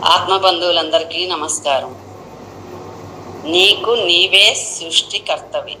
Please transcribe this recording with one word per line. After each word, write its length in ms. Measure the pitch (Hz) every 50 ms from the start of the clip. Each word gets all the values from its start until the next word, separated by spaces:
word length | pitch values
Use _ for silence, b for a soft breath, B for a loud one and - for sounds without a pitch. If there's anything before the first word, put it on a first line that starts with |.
| -
ఆత్మబంధువులందరికీ 1200 | - 165 180 - - 190 190 185 190 180 170 175 180 170 170 160 156 160 165 160 160 - 165 180
నమస్కారం. 680 | 180 180 160 151 151 - - - 147 139 131 123 127 123 - - - - - - - - - - - - - - - - - - - - - - - - - - - - - -
నీకు 460 | 302 165 175 190 202 208 - - 220
నీవే 640 | 233 233 208 175 170 175 185 190 185 190 202 214 220
సృష్టికర్తవి. 1200 | - - - - - 165 165 160 - - - - 196 196 - 165 151 - - - 151 139 - 101 -